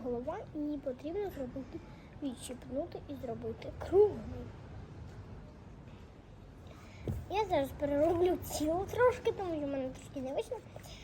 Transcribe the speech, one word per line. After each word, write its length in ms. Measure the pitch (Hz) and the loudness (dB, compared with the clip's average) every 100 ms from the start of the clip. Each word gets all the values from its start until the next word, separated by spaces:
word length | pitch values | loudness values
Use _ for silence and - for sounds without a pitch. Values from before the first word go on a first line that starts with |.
голова, 340 | 240 240 262 370 427 | 0 -2 -2 -4 -4
і 40 | 311 | -4
її 200 | 294 294 | -2 -2
потрібно 520 | 277 247 277 370 403 | -2 -4 -2 -2 -2
зробити, 500 | 277 254 277 254 330 - - - - | -2 -6 -6 -8 -10 -10 -14 -14 -6
відщипнути 760 | 285 240 - 247 262 254 349 392 - | -6 -4 -8 -10 -6 -4 -2 -6 -8
і 60 | |
зробити 580 | 277 254 226 233 226 285 - | -6 -6 -4 -4 -6 -8 -6
круглою. 680 | - 349 415 311 220 247 240 - - - - - - - - - - - - - - - - - - - - - - - - - - - - | 6 8 8 6 -6 -6 -8 -10 -12 -12 -12 -12 -12 -12 -12 -12 -14 -16 -16 -16 -16 -16 -16 -18 -18 -18 -16 -16 -16 -16 -16 -10 -6 -6 -2
Я 140 | 370 | 2
зараз 240 | 415 339 277 - | 4 4 4 2
перероблю 580 | 285 285 311 349 359 311 | 2 6 6 8 6 6
цілу 480 | - - 302 330 392 | 0 0 2 2 2
трошки, 420 | 427 494 494 - | 6 8 8 2
тому 220 | 440 370 | 2 0
що 120 | 320 285 | 0 0
в 40 | |
мене 180 | 277 262 | 0 -2
трошки 320 | 262 - 285 | -4 -8 -6
не 120 | 254 | -2
вийшло. 240 | 302 453 453 - - - - | -2 -2 -4 -8 -14 -12 -12